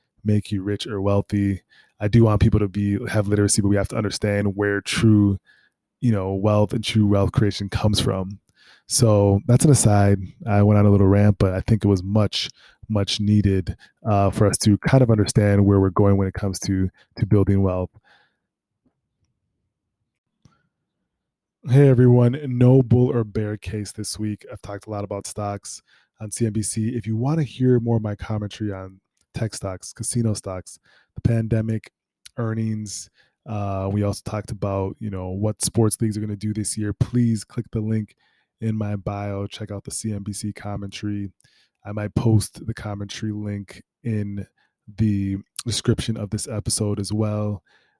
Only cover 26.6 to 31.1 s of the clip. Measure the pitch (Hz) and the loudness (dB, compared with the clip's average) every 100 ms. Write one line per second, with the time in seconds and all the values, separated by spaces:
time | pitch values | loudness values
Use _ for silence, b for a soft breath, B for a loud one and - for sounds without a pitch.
26.6 | 101 - 110 123 110 110 131 160 127 - | -4 -4 -4 -4 -6 -4 -2 -2 -4 0
27.6 | 127 123 117 117 107 101 - 107 104 - | 2 2 2 -2 -2 -8 -6 -6 -6 -8
28.6 | 104 95 95 95 _ _ _ - 110 - | -8 -8 -12 -18 _ _ _ -8 -8 -8
29.6 | 98 92 - - 110 120 113 104 98 92 | -10 -10 -14 -12 -6 -2 -2 -4 -8 -12
30.6 | - - b b b | -12 -20 b b b